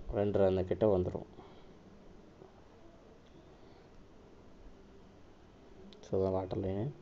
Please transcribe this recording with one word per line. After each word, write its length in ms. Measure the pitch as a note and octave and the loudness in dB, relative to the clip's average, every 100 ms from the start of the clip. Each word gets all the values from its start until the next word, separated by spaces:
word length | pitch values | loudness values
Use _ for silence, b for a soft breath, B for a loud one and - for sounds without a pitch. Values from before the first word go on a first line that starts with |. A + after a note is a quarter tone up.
| - | -2
ரெண்டரை 320 | A2 G2+ G2 F#2+ | 0 2 6 6
அந்த 180 | F#2+ | 4
கிட்ட 220 | F#2 F#2 G#2+ | 0 4 6
வந்துரும். 420 | F#2 F2+ F2 - - B B B B - - - - - - - - - - - - - A#3+ - - - - - - - - - - - G3 - - - - - F#3+ - G3+ - - - - - - - - | 6 2 -2 -8 -16 B B B B -20 -20 -20 -20 -20 -20 -20 -20 -20 -20 -20 -20 -20 -20 -20 -20 -20 -20 -20 -20 -20 -20 -20 -20 -20 -20 -20 -20 -20 -20 -20 -20 -20 -20 -20 -20 -20 -20 -20 -20 -20 -20
So, 120 | - | -4
அதான் 200 | G2 F#2+ | 0 2
water 260 | F#2 F#2 G2 | 0 -2 -4
line. 280 | F#2+ G2 C3+ - | -2 -2 -4 -6